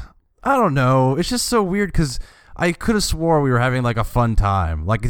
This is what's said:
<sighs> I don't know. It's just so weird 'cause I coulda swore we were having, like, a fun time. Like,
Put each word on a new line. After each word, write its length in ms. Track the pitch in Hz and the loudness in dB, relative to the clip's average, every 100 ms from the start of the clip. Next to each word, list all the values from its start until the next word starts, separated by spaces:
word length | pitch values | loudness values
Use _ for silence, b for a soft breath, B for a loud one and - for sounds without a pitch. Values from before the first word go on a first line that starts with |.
| - _ | -8 _
<sighs> 220 | _ _ | _ _
I 120 | 247 269 | 0 2
don't 160 | 196 139 | 2 2
know. 400 | 127 131 131 139 | 2 2 2 0
It's 140 | 175 | -2
just 180 | 240 - | -4 0
so 160 | 233 | 0
weird 280 | 185 202 196 | 0 -2 0
'cause 260 | - 147 120 b b b - | 0 -2 -4 b b b -4
I 160 | 175 | -4
coulda 280 | 165 - 214 | -2 -2 0
swore 400 | - 165 165 156 | 0 -2 2 2
we 80 | 139 | 2
were 80 | 120 | 2
having, 220 | 127 127 | 0 0
like, 140 | 123 113 | -2 -2
a 60 | |
fun 320 | - 123 117 107 | -2 0 2 2
time. 500 | 104 98 82 78 82 | 2 0 -2 -4 -2
Like, 220 | 113 | -2